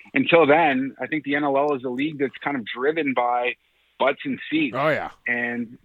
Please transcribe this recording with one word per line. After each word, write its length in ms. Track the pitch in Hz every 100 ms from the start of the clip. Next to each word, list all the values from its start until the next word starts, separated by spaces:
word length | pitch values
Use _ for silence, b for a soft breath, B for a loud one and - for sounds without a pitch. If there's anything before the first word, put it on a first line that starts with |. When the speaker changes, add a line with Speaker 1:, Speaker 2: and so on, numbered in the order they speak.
| B
Speaker 1:
until 320 | 139 131 165 143
then, 500 | 156 156 131 135 -
I 80 | 127
think 160 | 156
the 120 | 139 143
N 80 |
L 140 | 147 139
L 160 | 147 139
is 80 |
a 60 | 127
league 300 | 123 151 147
that's 180 | 135 -
kind 140 | 151 139
of 80 | 107
driven 480 | 120 135 165 147
by 420 | 127 120 123 123 113 _ _ _ -
butts 220 | 127 143 147
and 140 | 120 -
seats. 260 | 156 143 117
Speaker 2:
Oh, 120 | 151
yeah. 220 | 123 82 - -
Speaker 1:
And 500 | 120 120 120 113 -